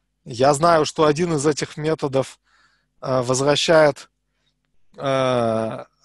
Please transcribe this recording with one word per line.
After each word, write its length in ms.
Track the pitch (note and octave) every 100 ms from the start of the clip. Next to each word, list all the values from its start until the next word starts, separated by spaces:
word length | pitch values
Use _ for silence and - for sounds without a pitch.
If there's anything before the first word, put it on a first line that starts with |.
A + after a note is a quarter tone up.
| _ _
Я 300 | D#3 A#2+ C3
знаю, 320 | C#3+ E3+ E3 D3
что 200 | - D3+
один 280 | D3 F3
из 120 | D#3 D3+
этих 320 | C#3+ D3+ -
методов, 640 | D3+ D#3+ D3 C3 B2+ - _ _ _ _ _ _
э, 200 | C#3+ C3
возвращает, 880 | B2 B2+ C#3 C#3+ - D#3+ D3+ - - _ _ _ _ _ _ _ _ -
э, 880 | C#3+ C3+ B2+ B2 A2+ A2 A2 B2+ A#2+ _